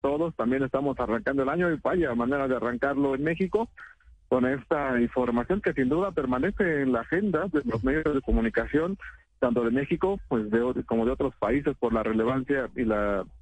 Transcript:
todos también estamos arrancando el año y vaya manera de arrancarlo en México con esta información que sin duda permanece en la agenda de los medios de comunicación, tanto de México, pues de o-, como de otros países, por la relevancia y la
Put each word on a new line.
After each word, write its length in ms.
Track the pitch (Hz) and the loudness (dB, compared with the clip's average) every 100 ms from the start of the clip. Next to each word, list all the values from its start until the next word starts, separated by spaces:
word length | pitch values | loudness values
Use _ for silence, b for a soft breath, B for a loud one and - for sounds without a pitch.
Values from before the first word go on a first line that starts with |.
todos 340 | 139 147 165 | 0 0 -2
también 280 | - 117 131 | 0 0 0
estamos 360 | 135 135 143 131 | 0 0 -2 -2
arrancando 440 | 120 113 107 139 | -2 -2 0 0
el 60 | 135 | 0
año 240 | 160 180 | 0 0
y 60 | 151 | 0
vaya 320 | - 180 156 | 0 0 0
manera 340 | 117 120 143 135 | 0 0 0 0
de 80 | 127 | 0
arrancarlo 580 | 120 120 139 139 139 | -2 0 0 2 0
en 100 | 135 | 0
México 440 | 151 165 185 208 226 - B B B - _ | -2 0 0 0 -2 -8 B B B -20 _
con 180 | 127 123 | 2 2
esta 540 | 135 - 156 143 123 | 0 -2 -2 0 0
información 600 | 120 - 123 117 120 196 | 0 0 0 0 0 0
que 120 | - | 0
sin 160 | 143 131 | 0 0
duda 240 | 156 196 | 2 0
permanece 720 | 165 131 127 160 202 190 151 | -2 -2 0 -2 0 0 2
en 100 | 135 | 2
la 80 | 120 | 0
agenda 480 | 113 170 208 160 185 | 0 0 0 0 0
de 140 | 151 | -2
los 180 | 240 123 | -2 -2
medios 320 | 127 151 156 | 0 0 0
de 60 | 139 | -2
comunicación, 760 | - 113 113 107 113 147 165 196 B B B _ | 2 2 2 0 0 0 0 -4 B B B _
tanto 240 | 127 120 | 0 2
de 60 | 117 | 2
México, 500 | 123 143 165 - 202 - | 0 0 0 0 -2 -2
pues 220 | 120 107 | -2 2
de 100 | 110 | 2
o-, 140 | 123 120 - | 2 -2 -2
como 180 | 113 | 0
de 80 | 113 | 0
otros 220 | 131 139 - | 0 -2 -2
países, 400 | 104 139 143 131 | 0 0 0 0
por 140 | 120 | 0
la 100 | 110 | 0
relevancia 680 | 107 110 113 131 127 139 120 - | 0 0 2 0 0 0 0 -2
y 80 | |
la 400 | 117 107 104 101 90 - | 0 2 2 -2 -4 -12